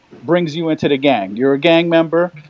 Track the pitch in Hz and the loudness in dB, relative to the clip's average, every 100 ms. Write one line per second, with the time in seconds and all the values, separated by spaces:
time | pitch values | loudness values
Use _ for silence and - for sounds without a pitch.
0 | _ - 123 175 165 156 165 156 156 143 | _ -12 -2 0 0 -4 -4 -2 -2 0
1 | 143 120 98 104 135 139 165 165 170 165 | 2 0 -2 -2 -2 0 2 2 2 0
2 | 160 165 175 - | 2 0 -2 -6